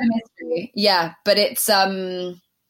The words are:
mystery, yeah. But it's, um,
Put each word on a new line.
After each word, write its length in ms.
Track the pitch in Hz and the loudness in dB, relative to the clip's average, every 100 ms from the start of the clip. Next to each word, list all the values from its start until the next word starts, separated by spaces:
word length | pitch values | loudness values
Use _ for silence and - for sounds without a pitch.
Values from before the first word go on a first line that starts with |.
mystery, 720 | 233 226 - - 165 165 - | 0 0 -4 -12 -6 -6 -6
yeah. 400 | 208 202 180 165 - | 0 2 2 0 -2
But 140 | 202 202 | 0 2
it's, 320 | 208 233 - | 2 0 2
um, 720 | 202 190 190 185 180 180 180 _ _ | 2 2 0 -6 -6 -8 -12 _ _